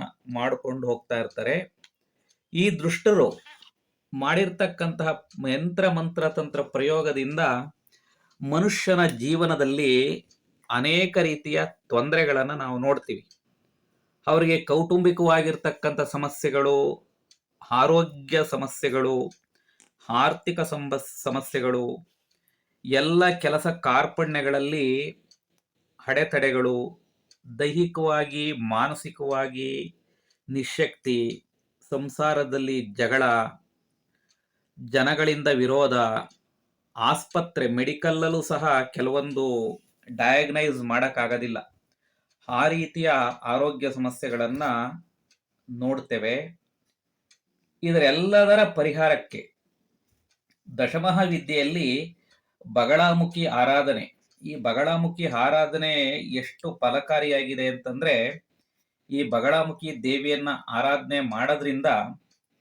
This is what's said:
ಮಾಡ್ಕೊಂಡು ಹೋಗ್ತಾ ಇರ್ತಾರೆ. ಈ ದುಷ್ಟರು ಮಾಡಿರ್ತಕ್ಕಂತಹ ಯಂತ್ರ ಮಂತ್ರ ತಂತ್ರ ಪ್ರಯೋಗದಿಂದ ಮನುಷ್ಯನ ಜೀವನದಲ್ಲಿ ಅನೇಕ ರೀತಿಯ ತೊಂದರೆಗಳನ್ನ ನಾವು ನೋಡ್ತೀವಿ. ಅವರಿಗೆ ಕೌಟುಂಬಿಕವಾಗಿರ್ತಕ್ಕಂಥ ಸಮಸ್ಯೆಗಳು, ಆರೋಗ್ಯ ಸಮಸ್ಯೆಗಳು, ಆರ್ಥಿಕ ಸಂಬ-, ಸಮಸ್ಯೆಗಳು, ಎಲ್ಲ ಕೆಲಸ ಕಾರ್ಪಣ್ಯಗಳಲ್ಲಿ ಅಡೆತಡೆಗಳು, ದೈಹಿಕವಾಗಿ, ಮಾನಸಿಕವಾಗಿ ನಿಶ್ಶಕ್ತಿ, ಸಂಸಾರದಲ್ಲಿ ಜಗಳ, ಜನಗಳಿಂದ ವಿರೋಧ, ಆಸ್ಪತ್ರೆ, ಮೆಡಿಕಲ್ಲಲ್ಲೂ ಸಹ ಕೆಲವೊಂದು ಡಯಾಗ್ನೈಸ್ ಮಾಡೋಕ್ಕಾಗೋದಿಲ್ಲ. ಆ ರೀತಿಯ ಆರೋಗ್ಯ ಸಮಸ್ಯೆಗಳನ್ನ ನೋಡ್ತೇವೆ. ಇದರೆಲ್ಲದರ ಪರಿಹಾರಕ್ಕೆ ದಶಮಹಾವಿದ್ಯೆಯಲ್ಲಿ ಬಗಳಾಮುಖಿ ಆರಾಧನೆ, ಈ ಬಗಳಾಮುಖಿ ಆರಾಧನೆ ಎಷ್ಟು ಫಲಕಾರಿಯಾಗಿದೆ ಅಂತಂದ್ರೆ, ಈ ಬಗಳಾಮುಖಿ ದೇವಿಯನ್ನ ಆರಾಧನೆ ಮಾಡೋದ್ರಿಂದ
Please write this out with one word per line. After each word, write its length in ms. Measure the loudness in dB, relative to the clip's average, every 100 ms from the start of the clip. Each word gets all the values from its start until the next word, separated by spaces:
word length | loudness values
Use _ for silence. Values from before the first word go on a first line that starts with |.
| -8 -14 -10
ಮಾಡ್ಕೊಂಡು 520 | -4 -2 -2 -4 -4 -4
ಹೋಗ್ತಾ 320 | -4 -4 -4
ಇರ್ತಾರೆ. 540 | -4 -4 -2 -2 -4 _ _ _ _ _ _ _ _
ಈ 160 | 0 0
ದುಷ್ಟರು 640 | 0 -2 0 4 4 4 0 -14 -20 -20 _ _ _ _
ಮಾಡಿರ್ತಕ್ಕಂತಹ 1120 | -4 0 2 0 0 -4 -2 -4 -2 -2 -4 -8 -8 -4
ಯಂತ್ರ 400 | -2 -2 2 2
ಮಂತ್ರ 400 | 2 -2 -2 -2
ತಂತ್ರ 340 | -2 -4 -4
ಪ್ರಯೋಗದಿಂದ 800 | -4 -2 0 0 0 -2 -2 0 0 0 -4 -14 _ _ _ _ _ _ -2
ಮನುಷ್ಯನ 560 | 2 2 0 2 2 2
ಜೀವನದಲ್ಲಿ 1200 | 0 -2 0 2 2 0 2 4 4 2 -2 -10 _ _ _ -4
ಅನೇಕ 480 | -2 2 2 2 2
ರೀತಿಯ 460 | 0 -2 -2 -2 -2 -8 -2
ತೊಂದರೆಗಳನ್ನ 640 | 0 2 2 2 2 0
ನಾವು 280 | -4 -6 -2
ನೋಡ್ತೀವಿ. 480 | 0 0 -2 -10 -12 _ _ _ _ _ _ _ _ _ 0
ಅವರಿಗೆ 380 | 2 4 2
ಕೌಟುಂಬಿಕವಾಗಿರ್ತಕ್ಕಂಥ 1400 | 2 0 2 4 4 4 4 4 2 -2 -4 -4 -4 -2
ಸಮಸ್ಯೆಗಳು, 1080 | -4 -4 -6 -4 -2 2 2 2 0 -4 _ _ _ _ _ _ -4
ಆರೋಗ್ಯ 760 | 2 4 4 2 -6 -2 0
ಸಮಸ್ಯೆಗಳು, 840 | 0 -4 -6 -4 -2 0 0 0 -4 -10 _ _ _ _ _ _ -2
ಆರ್ಥಿಕ 520 | 2 2 0 -4 -4
ಸಂಬ-, 400 | -4 -6 -4 -6 -6 -10
ಸಮಸ್ಯೆಗಳು, 760 | -6 -6 -4 -2 0 0 -2 -8 -14 _ _ _ _ _ _ _
ಎಲ್ಲ 440 | -2 0 2 4 4
ಕೆಲಸ 360 | 2 0 0 -2
ಕಾರ್ಪಣ್ಯಗಳಲ್ಲಿ 1400 | -2 0 2 0 -2 -2 -2 0 -2 -2 -2 0 -2 -4 -12 _ _ _ _ _ _ _ _ -4
ಅಡೆತಡೆಗಳು, 920 | 0 0 2 2 2 0 -2 -6 -12 _ _ _ _ -14 -4
ದೈಹಿಕವಾಗಿ, 920 | -2 0 0 0 0 2 0 -4 -4
ಮಾನಸಿಕವಾಗಿ 1400 | -4 -2 0 0 -2 -10 -8 -4 -2 -4 -6 -8 -8 -10 -16 _ _ _ _ -8
ನಿಶ್ಶಕ್ತಿ, 960 | -6 -4 -2 -2 -2 -2 0 -2 -6 _ _ _ _ _
ಸಂಸಾರದಲ್ಲಿ 880 | -6 -6 -2 0 0 -2 -2 -2 -4
ಜಗಳ, 420 | -4 -2 0 2 2 2 0 -8 _ _ _ _ _ _ _ _ _ _ _ -20
ಜನಗಳಿಂದ 640 | -2 0 2 2 2 2 2
ವಿರೋಧ, 440 | 2 4 4 4 4 2 0 -6 _ _ _ _ _ _ -2
ಆಸ್ಪತ್ರೆ, 680 | 0 0 -2 -4 -2 -2 -2
ಮೆಡಿಕಲ್ಲಲ್ಲೂ 760 | 0 -2 -2 -2 0 0 -2
ಸಹ 400 | -2 -2 2 2
ಕೆಲವೊಂದು 920 | 0 -2 -2 0 -2 -2 -2 -2 -4 -8 _ _ -14 -2
ಡಯಾಗ್ನೈಸ್ 640 | 4 4 2 0 -2 -2
ಮಾಡೋಕ್ಕಾಗೋದಿಲ್ಲ. 920 | -2 0 0 -2 -2 -2 -4 -8 -10 _ _ _ _ _ _ _ -6
ಆ 200 | 0 2
ರೀತಿಯ 420 | 0 -4 -2 0 2 0 -2
ಆರೋಗ್ಯ 500 | -4 0 0 -2 -4
ಸಮಸ್ಯೆಗಳನ್ನ 720 | -4 -6 -4 -6 -2 -2 -2 -2 -2 -4 -10 -18 _ _ _ _ _ -16
ನೋಡ್ತೇವೆ. 920 | -6 -4 -4 -4 -4 -2 -4 -6 -16 _ _ _ _ _ _ _ _ _ _ _ _
ಇದರೆಲ್ಲದರ 800 | 0 4 4 4 4 6 8 6
ಪರಿಹಾರಕ್ಕೆ 920 | 4 2 0 2 2 2 -2 -16 -18 _ _ _ _ _ _ _ _ _ _ _ -14 -4
ದಶಮಹಾವಿದ್ಯೆಯಲ್ಲಿ 1400 | -2 0 2 2 2 0 -2 -2 0 0 0 -2 -4 -14 _ _ _ _ -4
ಬಗಳಾಮುಖಿ 720 | 0 4 6 6 4 2 0 -2
ಆರಾಧನೆ, 720 | 2 4 4 2 -2 -6 _ _ _ -14
ಈ 80 |
ಬಗಳಾಮುಖಿ 720 | -6 -2 0 0 0 -2 -2 -4
ಆರಾಧನೆ 680 | 0 2 2 2 0 -2 0 0 -2 -6
ಎಷ್ಟು 440 | -8 -8 -10 -10 -2
ಫಲಕಾರಿಯಾಗಿದೆ 880 | 0 0 2 2 4 2 0 -2 -2
ಅಂತಂದ್ರೆ, 760 | -2 -6 -2 2 2 2 -4 -14 _ _ _ _ _ -6
ಈ 180 | -4 0
ಬಗಳಾಮುಖಿ 720 | 0 2 2 0 -6 -12 -6
ದೇವಿಯನ್ನ 460 | -4 -2 -2 -2 -2 -6 -6
ಆರಾಧನೆ 520 | -2 0 0 -2 -4
ಮಾಡೋದ್ರಿಂದ 640 | -2 -2 0 0 -2 0 2 2 0 -8 _ _ _ _